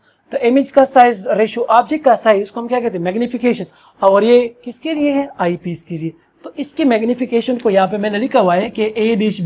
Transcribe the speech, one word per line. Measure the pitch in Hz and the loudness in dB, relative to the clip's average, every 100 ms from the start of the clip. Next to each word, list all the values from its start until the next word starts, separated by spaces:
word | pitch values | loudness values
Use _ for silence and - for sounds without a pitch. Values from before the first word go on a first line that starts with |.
| _ _ - | _ _ -10
तो | - | -2
इमेज | 240 269 - | 2 2 2
का | 277 | 2
साइज | 269 262 240 202 - | 4 6 4 2 -4
रेशियो | 202 214 240 | -2 -2 -2
ऑब्जेक्ट | - 226 233 311 | 0 2 2 0
का | 269 214 | 2 2
साइज, | 226 202 | 2 2
इसको | 202 240 | 0 -8
हम | 233 | -4
क्या | 247 | -4
कहते | 226 180 | -4 -4
हैं? | |
मैग्निफिकेशन। | 175 214 240 240 247 214 175 _ _ - | -4 -4 -4 -2 -2 -2 -8 _ _ 0
और | 196 202 | 2 4
ये | 220 247 233 - | 4 4 2 -8
किसके | 247 - 320 | -16 -12 -8
लिए | 302 294 | -2 -2
है? | 277 277 - | -2 -4 -4
आई | 175 175 | -4 -4
पीस | 175 165 | -8 -10
के | - 165 | -10 -8
लिए। | 160 - _ _ | -8 -12 _ _
तो | - - | -16 -12
इसके | 285 - | -10 -2
मैग्निफिकेशन | 285 220 233 247 254 233 240 240 | 0 2 0 -2 -2 -2 -2 -2
को | 226 | 0
यहाँ | 190 190 | 0 0
पे | 208 | -2
मैंने | 208 202 | -4 -4
लिखा | 262 254 | 0 2
हुआ | 180 | 2
है | 180 220 | 0 -2
कि | - 214 | -4 -4
A | 220 220 214 | -2 0 0
dash, | 214 190 | -2 -2